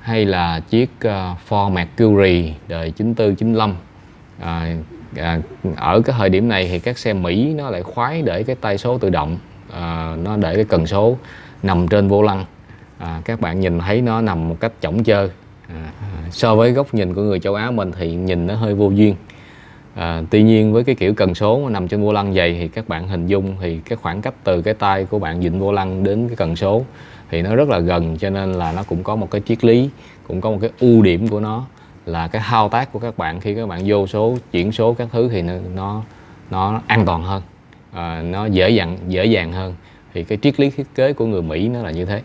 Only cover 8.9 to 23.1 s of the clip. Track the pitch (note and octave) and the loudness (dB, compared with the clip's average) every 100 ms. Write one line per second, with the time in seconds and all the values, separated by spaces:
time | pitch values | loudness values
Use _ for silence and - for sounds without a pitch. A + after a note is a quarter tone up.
8.9 | B2+ G2+ F2+ D2+ E2+ - - - E2+ E2+ | 0 0 0 -2 -6 -8 -20 -16 -10 -6
9.9 | E2 E2 D#2+ F2 G#2+ F#2 F2+ G#2+ F2+ E2 | -4 -4 -4 -4 -2 0 0 2 2 2
10.9 | G2 G#2+ B2+ - - - - G2 F2 F2 | 2 2 0 -8 -20 -20 -6 0 2 4
11.9 | G#2 G2 G2+ G#2+ G2 G2 - - - - | 4 4 4 4 2 -6 -14 -20 -20 -20
12.9 | - E2+ E2 D#2+ A#2 F#2 F2 F#2+ E2+ E2+ | -14 -10 -8 -6 -4 -2 0 0 0 0
13.9 | G#2+ B2 A2+ A2 E2+ E2 E2 A2+ - - | 0 2 0 0 -2 -2 -4 -6 -4 -4
14.9 | F#2 A2+ G#2 G2 F2+ - - - E2 D#2+ | 0 2 2 2 -4 -20 -20 -18 -14 -14
15.9 | E2 G2+ E2+ E2 F2 A#2+ A2 A#2 B2 C#3 | -12 -10 -10 -10 0 4 6 6 4 0
16.9 | A2+ F#2 F2+ G#2 F#2+ F#2+ G2+ A2+ A#2+ F#2+ | 0 -2 -2 0 0 -2 -4 -2 -2 -4
17.9 | F2 F2 E2+ F#2 F2 E2+ G#2+ A2+ G2+ G#2 | -4 -4 -4 -2 0 -2 -2 -2 2 4
18.9 | G2 G#2+ F#2 - - - - - - - | 6 4 2 -8 -20 -20 -20 -20 -20 -18
19.9 | - E2+ E2 D#2+ G#2+ G#2+ A2 G#2+ A2 B2 | -8 -4 -4 2 6 6 6 6 4 2
20.9 | C3 F#2 G#2 F#2 F2 G#2 A#2+ C#3+ G#2 F2+ | 2 0 2 0 2 2 2 0 -4 -2
21.9 | G#2 G#2 G#2 G2+ F#2+ F2 E2+ E2+ - A2+ | 0 0 0 0 2 2 0 -4 -6 -8
22.9 | D#2+ F2+ | -6 -4